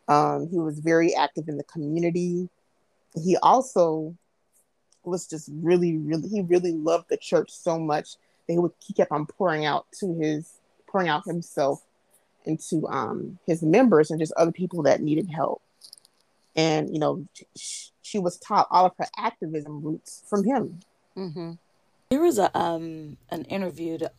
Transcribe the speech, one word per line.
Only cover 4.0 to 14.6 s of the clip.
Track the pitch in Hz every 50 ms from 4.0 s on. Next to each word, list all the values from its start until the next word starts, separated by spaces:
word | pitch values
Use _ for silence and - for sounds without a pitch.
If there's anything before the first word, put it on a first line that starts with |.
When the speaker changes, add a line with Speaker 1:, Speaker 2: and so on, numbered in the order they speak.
| 156 160 175 - _ _ _ _ _ _ _ _ _ _ _ _ _ _ _ _ _
Speaker 1:
was | 175 180 175 -
just | - 160 156 - -
really, | 147 156 160 165 180 175 180 170 160
really, | 156 151 147 160 160 - 190
he | 214 208 185
really | 170 180 180 180 175
loved | 165 160 151 165 165 170 - -
the | -
church | - - - 185 165 - -
so | - - - 180 165
much | 165 160 151 147 156 - - - - _ _ _ _ _
that | - 170
he |
would, | 170 175 170 - _
he | - - -
kept | - 185 -
on | 156 147 151
pouring | - - - 202 175 156 151 151
out | 147 143 - - _ - -
to | 208 185 165
his, | 165 156 156 151 151 165 - - _ _ _ _ _ _
pouring | - - 196 180 165
out | 151 151 -
himself | 180 165 170 165 - - 160 143 139 143 - - _ _ _ _ _ _ _ _ _ _ _ _
into, | - 156 160 - - - 156 -
um, | - 117 131 113 - - 120 135 147 185 - _
his | - 165 165
members | 160 156 170 240 269 233 175 151 156 -
and | 165 160
just | 160 151 -
other | - 165 170 -
people | -